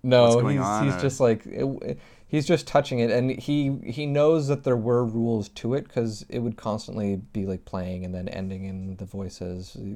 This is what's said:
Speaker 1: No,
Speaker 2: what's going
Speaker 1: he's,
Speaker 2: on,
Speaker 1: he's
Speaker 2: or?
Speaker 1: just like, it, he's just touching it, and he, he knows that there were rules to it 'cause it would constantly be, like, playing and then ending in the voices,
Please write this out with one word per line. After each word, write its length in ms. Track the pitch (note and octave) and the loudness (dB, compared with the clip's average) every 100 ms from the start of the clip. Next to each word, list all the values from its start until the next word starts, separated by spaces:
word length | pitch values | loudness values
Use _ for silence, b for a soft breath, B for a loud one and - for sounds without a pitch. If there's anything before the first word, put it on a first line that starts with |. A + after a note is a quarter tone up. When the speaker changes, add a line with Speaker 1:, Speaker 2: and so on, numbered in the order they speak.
Speaker 1:
No, 200 | B2+ B2+ | 6 8
Speaker 2:
what's 120 | A#2+ A#2+ | 8 6
going 220 | A2+ - | 4 2
Speaker 1:
he's, 80 | G2 | 0
Speaker 2:
on, 180 | G#2+ | 2
Speaker 1:
he's 100 | - F2+ | 0 2
Speaker 2:
or? 40 | |
Speaker 1:
just 180 | C#3 - | -2 2
like, 260 | B2+ A2+ - | 2 2 -4
it, 520 | - C3+ C3+ - C3+ B B B | -4 -4 -4 -8 -8 B B B
he's 180 | D3+ C#3+ | -2 2
just 220 | D#3+ - | 0 4
touching 320 | - C#3+ B2 | 0 2 0
it, 100 | A#2 | 2
and 200 | A#2+ B2+ | 2 0
he, 480 | C3 - D3 C#3 C#3 | -2 -2 0 0 -2
he 220 | - D3+ D3 | -6 -6 -2
knows 400 | C#3+ D3+ D#3+ C#3 | 4 4 4 2
that 140 | C#3 | 0
there 120 | C#3 A#2+ | 2 0
were 280 | A2+ A#2+ | 2 2
rules 440 | A#2+ A2+ A#2 A2+ G2+ | 2 0 0 0 -4
to 260 | - A#2 | -6 -4
it 140 | C3+ - | -4 -2
'cause 360 | - A#2 G#2+ - | -2 -2 -6 -8
it 120 | B2 | -6
would 160 | A#2 A2 | -4 -6
constantly 600 | A2+ G#2+ - A2 G2+ F#2+ | -6 -6 -6 -4 -2 -4
be, 300 | - A2 F#2+ | -6 -6 -4
like, 180 | F#2 | -6
playing 400 | - F#2+ F2+ F2+ | -6 -8 -6 -6
and 100 | F#2 | -6
then 140 | F2+ F2+ | -6 -6
ending 360 | - F#2+ F#2+ | -6 -6 -8
in 320 | F#2+ F#2+ F#2+ F#2 | -8 -8 -10 -10
the 100 | F#2 | -10
voices, 680 | G2 F#2+ - F2+ F2+ F#2 - G#2 | -8 -10 -8 -8 -8 -12 -12 -12